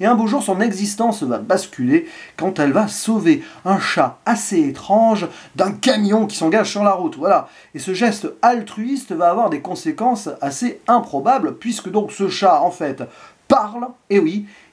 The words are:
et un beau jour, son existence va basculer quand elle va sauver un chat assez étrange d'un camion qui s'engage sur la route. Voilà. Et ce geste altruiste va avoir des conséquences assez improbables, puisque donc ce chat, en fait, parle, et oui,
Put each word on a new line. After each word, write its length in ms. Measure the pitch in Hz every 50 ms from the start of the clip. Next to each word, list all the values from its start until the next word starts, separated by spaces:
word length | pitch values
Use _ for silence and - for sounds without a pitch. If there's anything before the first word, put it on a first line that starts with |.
et 40 | 185
un 80 | 220 247
beau 140 | 220 226
jour, 160 | 208 233 277 208
son 160 | - 190 185
existence 640 | 220 240 190 185 202 202 - - 226 233 214 - 151
va 140 | 123 120
basculer 680 | 104 107 - 214 185 - - - - 123 123 139 170 170 - - - - - -
quand 240 | - 160 190 196 -
elle 140 | 147 139 135
va 160 | 196 214 208
sauver 520 | - - - 214 226 214 165 165 151 - - - - - -
un 160 | 180 196 196
chat 380 | - - - 175 147 123 - - _
assez 340 | 208 233 208 - - 202 170
étrange 640 | 151 139 131 - - - 196 220 226 226 220 180 175 - - - - - _
d'un 160 | - 185 196
camion 560 | 208 - - 247 226 214 208 196 208 220 220
qui 80 | 208 -
s'engage 340 | - 170 160 180 220 202 -
sur 140 | - 202 208
la 80 | 202
route. 240 | 190 180 180 156 -
Voilà. 300 | 131 147 190 190 151 - - - - - _ _
Et 60 | 147
ce 140 | - 190 185
geste 340 | 180 240 233 208 - - - - -
altruiste 720 | - - 247 226 208 208 - 214 220 247 277 269 - - 180
va 160 | 160 175 175
avoir 200 | 175 214 - 196
des 120 | 151 135
conséquences 680 | - 180 185 180 - 160 151 - 220 254 247 - - 160 - -
assez 400 | 143 139 135 - 240 240 - - _
improbables, 680 | - 240 233 - - - 143 139 226 262 254 175 143 117
puisque 340 | - - 233 233 - - 185
donc 220 | 170 214 202 -
ce 160 | - - 196
chat, 340 | 180 - - 196 185 170 147
en 100 | 156 180
fait, 320 | 175 - 165 143 123 - 123 - - - - - _ _ _
parle, 400 | _ 269 254 208 208 220 240 240 247 - _ _ _
et 100 | 202 202
oui, 280 | 165 156 185 208 208 - - - _ _